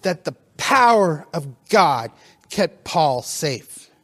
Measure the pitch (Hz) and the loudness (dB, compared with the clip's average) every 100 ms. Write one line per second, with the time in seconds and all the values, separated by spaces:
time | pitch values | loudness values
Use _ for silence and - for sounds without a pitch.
0 | 190 175 - 135 _ - - 269 240 226 | -4 -6 -8 -12 _ -10 0 4 4 4
1 | 190 151 - 170 143 123 _ 208 175 131 | 2 0 -6 -10 -10 -16 _ 2 4 2
2 | 117 _ _ _ _ - 180 - - 180 | -4 _ _ _ _ -4 -4 -4 -6 0
3 | 156 127 - - 156 123 - - - _ | 0 0 -6 -6 -6 -6 -12 -20 -20 _